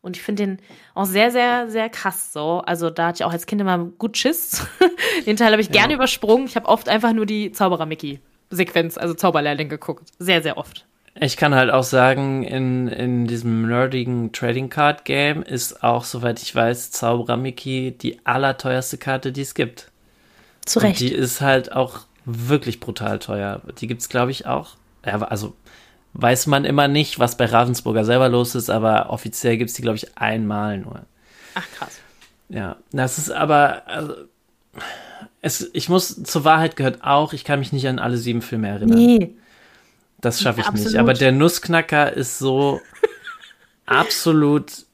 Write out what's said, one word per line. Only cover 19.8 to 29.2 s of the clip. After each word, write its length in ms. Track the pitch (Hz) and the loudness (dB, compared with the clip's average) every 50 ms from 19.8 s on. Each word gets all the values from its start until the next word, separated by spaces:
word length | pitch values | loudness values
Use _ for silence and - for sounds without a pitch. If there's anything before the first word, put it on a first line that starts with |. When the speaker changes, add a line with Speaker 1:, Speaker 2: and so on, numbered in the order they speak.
| - _ _ _ _ _ _ _ _ _ _ _ _ _ _ _ - | -20 _ _ _ _ _ _ _ _ _ _ _ _ _ _ _ -8
Speaker 1:
Zu 140 | - - 226 | -2 2 4
Speaker 2:
Und 80 | 208 | 4
Speaker 1:
Recht. 140 | 208 180 - | 4 2 2
Speaker 2:
die 120 | 123 127 | -2 -2
ist 280 | - - 131 123 - - | 0 -2 -2 -2 -2 -2
halt 300 | 139 139 135 131 127 - | 2 2 2 2 0 -2
auch 280 | - 131 127 123 - - - _ _ _ _ | -2 -2 -2 -2 -4 -16 -20 _ _ _ _
wirklich 560 | 123 117 113 120 123 147 147 - 120 110 - | -10 -8 -6 0 0 0 0 0 -4 -8 -6
brutal 380 | - - 104 - 107 104 104 101 | -10 -12 -8 -6 -4 -4 -4 -6
teuer. 420 | - - 104 101 101 101 101 - - - - - | -6 -6 -6 -4 -4 -6 -6 -8 -12 -16 -12 -12
Die 80 | - 110 | -8 -8
gibt's, 200 | 120 117 - - | -6 -8 -8 -4
glaub 220 | - 123 123 127 | 0 0 0 0
ich, 160 | 135 - - | -2 -6 -6
auch. 300 | 139 127 143 156 - - _ _ _ _ _ - | -4 -4 -4 -6 -10 -20 _ _ _ _ _ -6
Ja, 160 | - 98 104 | -4 -4 -4
also 320 | 104 - 110 104 104 104 - _ _ - - - _ _ _ _ _ _ _ | -4 -4 -4 -6 -6 -10 -12 _ _ -20 -20 -20 _ _ _ _ _ _ _
weiß 320 | - 127 120 131 127 - | 0 2 2 2 2 2
man 180 | 151 143 139 143 | 2 2 2 2
immer 240 | 139 143 143 143 143 | 2 2 2 2 4
nicht, 300 | 139 147 151 - - - | 4 2 0 0 0 0
was 180 | 120 120 - | 0 0 2
bei 80 | - 123 | 0 0
Ravensburger 580 | 110 117 113 123 123 123 - - 117 107 110 107 | 2 4 4 4 2 0 -2 -2 -2 0 0 2
selber 220 | 113 120 127 131 127 | 4 4 4 4 4
los 240 | 120 120 123 120 - | 4 2 0 0 -2
ist, 160 | 123 110 - | -6 -2 -2
aber 400 | 101 110 110 110 110 107 - - | -2 2 2 4 2 2 0 0
offiziell 460 | 113 117 | -6 -8